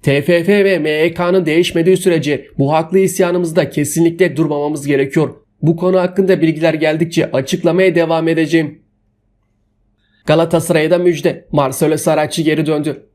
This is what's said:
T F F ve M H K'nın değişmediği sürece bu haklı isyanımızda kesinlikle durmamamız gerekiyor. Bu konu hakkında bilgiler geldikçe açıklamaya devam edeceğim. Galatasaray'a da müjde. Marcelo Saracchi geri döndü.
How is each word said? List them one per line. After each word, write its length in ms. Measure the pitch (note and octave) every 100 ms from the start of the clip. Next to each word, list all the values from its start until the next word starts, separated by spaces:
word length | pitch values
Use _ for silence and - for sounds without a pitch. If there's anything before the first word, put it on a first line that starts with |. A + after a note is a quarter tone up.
T 200 | - C#3
F 220 | D3 E3+
F 220 | E3+ G3+ G3
ve 140 | F3+
M 220 | D3+ D3+
H 120 | E3+
K'nın 320 | E3 F3 F#3+ D#3+
değişmediği 520 | D#3+ - E3+ E3 F#3
sürece 500 | F#3 E3 C#3+ C3+ - -
bu 160 | C#3
haklı 260 | D#3 E3 F#3
isyanımızda 680 | F#3+ F#3 F3+ F3 E3+ D#3+ -
kesinlikle 680 | - C#3+ E3 E3 E3 F3 C#3
durmamamız 500 | D#3 D3 D3 D3+ C#3+
gerekiyor. 480 | C#3 C#3 E3 C#3 - _ _
Bu 140 | D3+ E3
konu 240 | F3+ F#3
hakkında 420 | F3+ F#3 F#3+ F3
bilgiler 320 | D#3+ D#3 E3
geldikçe 580 | D#3 D#3 D#3 E3 D#3+ D3+
açıklamaya 640 | C3+ C3+ F3+ E3+ E3+ F#3+ E3+
devam 320 | D#3+ E3 E3
edeceğim. 540 | E3 D#3 E3 D3+ - _ _ _ _ _ _ _ _ _ _ _ _ _ _ -
Galatasaray'a 680 | D#3 E3+ E3+ - E3 D#3
da 60 | F3
müjde. 500 | F3+ D#3 F3 - _
Marcelo 460 | - C3+ B2+ D#3 D#3
Saracchi 460 | E3+ D3+ D#3 -
geri 220 | D#3 D#3 D#3
döndü. 400 | D3+ D3+ B2+ _